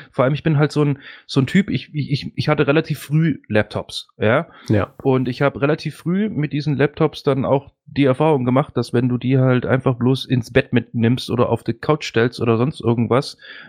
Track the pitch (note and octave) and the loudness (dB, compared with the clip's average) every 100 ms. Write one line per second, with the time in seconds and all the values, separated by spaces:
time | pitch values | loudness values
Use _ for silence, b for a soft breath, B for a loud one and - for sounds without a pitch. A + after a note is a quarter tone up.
0 | B - B2+ D3 - D3 D3+ D3+ D3 C#3 | B 0 0 0 0 2 2 2 0 -2
1 | B B B C#3 C3 F#3 G3+ - - D3+ | B B B 0 2 2 0 -4 -6 -8
2 | B2 C#3+ - - - D3+ C#3 D#3 - C#3+ | -4 -4 -6 -6 -2 0 2 0 0 -8
3 | - D3+ D#3+ - - G#2+ - G2 - - | -2 0 0 -2 -2 0 0 -6 -8 -14
4 | - - G#2+ C3+ E3 B B G#2+ - _ | -14 -2 0 0 -2 B B 0 0 _
5 | C3+ C3 B2+ B2 C#3+ G#2 C#3+ D3+ D#3 - | 0 0 0 0 -2 0 -2 -2 -6 -8
6 | D#3+ F#3 G#3+ C#3+ D3 C#3+ C#3+ B2+ D3 - | -4 -2 -2 -2 -4 -4 -2 0 0 0
7 | D3+ - D3 C3+ G2 C3+ - _ - C3+ | -2 0 -2 0 2 0 -2 _ -8 0
8 | C#3 B2+ D#3 C#3+ B2 B2+ D3 - A#2 A#2+ | 0 2 2 2 2 0 0 -4 -2 0
9 | B2+ B2 B2+ C3 C3 B2+ - B2+ C3+ A#2+ | 0 0 0 2 4 2 2 0 0 0
10 | A#2+ C3 - B2 - B2 - A#2+ A2+ A#2+ | 0 0 0 -2 2 0 2 0 0 0
11 | A2+ B2+ - G2 G2 A#2 - - - D3+ | 0 0 -2 0 0 0 -4 -6 -2 -2
12 | - A2+ B2 - A#2 A2+ C3+ - A2+ A#2+ | 0 0 0 0 0 2 0 -2 0 0
13 | A2 A#2+ - - B B | 2 0 -2 -12 B B